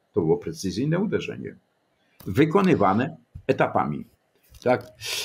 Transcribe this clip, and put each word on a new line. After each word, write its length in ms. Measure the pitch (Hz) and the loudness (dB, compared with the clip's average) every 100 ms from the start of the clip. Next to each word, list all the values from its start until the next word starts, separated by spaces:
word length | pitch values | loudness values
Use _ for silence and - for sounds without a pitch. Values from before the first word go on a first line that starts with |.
| _ | _
To 80 | 104 | -2
było 160 | 80 82 | 2 2
precyzyjne 600 | 85 80 92 90 143 175 | 0 -8 -6 -2 -2 0
uderzenie. 560 | 202 98 - 60 58 - _ _ _ _ _ _ - | -2 -4 -6 -10 -12 -14 _ _ _ _ _ _ -6
Wykonywane 880 | 95 165 196 190 101 98 101 147 - _ - - | 2 2 4 4 4 4 2 0 -4 _ -14 -2
etapami. 580 | 135 147 101 69 73 - _ _ _ _ - | 0 2 0 -2 -4 -10 _ _ _ _ -6
Tak? 240 | 123 120 - - - - | 0 0 -2 -14 -8 -8